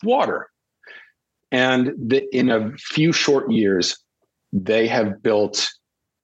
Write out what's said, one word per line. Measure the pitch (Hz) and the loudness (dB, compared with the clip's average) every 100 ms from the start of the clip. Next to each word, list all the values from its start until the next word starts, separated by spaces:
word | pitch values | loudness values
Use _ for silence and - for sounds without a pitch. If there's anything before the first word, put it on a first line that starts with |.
water. | 208 262 156 - - _ _ _ - - - _ _ _ - | 0 0 0 -4 -8 _ _ _ -20 -20 -20 _ _ _ -4
And | 127 131 127 127 - | 0 2 2 0 -2
the, | 117 135 135 127 | 0 0 0 0
in | 123 | 2
a | 113 107 147 | 0 -2 -8
few | - 156 160 | -6 0 2
short | - - 135 135 | 2 2 2 2
years, | 113 101 95 87 - _ _ _ _ _ | 2 2 2 0 -4 _ _ _ _ _
they | 101 92 110 113 | -4 0 0 2
have | 127 104 101 | 0 -2 -2
built | 113 104 101 - - - _ _ _ _ | 0 2 0 -2 -6 -8 _ _ _ _